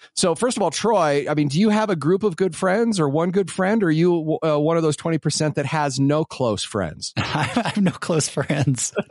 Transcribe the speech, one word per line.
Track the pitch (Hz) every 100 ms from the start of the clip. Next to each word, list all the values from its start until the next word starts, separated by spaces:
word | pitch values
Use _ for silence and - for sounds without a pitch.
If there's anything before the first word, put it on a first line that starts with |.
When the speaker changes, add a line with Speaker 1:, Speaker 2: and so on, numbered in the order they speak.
| -
Speaker 1:
So | - 185
first | 160 262 -
of |
all, | 175
Troy, | - 208 208 156 143 139
I |
mean, | 151 147
do | 147
you | 220
have | 214 214
a | 170
group | 143 190
of | 208 160
good | 185 156
friends | 185 202 233 196
or | 143
one | 151 180
good | 185 175
friend? | - 185 226
Or | 175
are |
you, | 156 175 170 156 156
uh, | 160 147
one | 151 170
of |
those | 160 143
twenty | 170 160
percent | 156 - 156 147
that | 135
has | 160 147 131
no | 139 151
close | 160 - 123 101
friends? | - 104 87 - -
Speaker 2:
<laughs> | -
I | - 151
have | 139 240 185 208
no | 185
close | - - 160 -
friends. | - - 147 147 127 - - -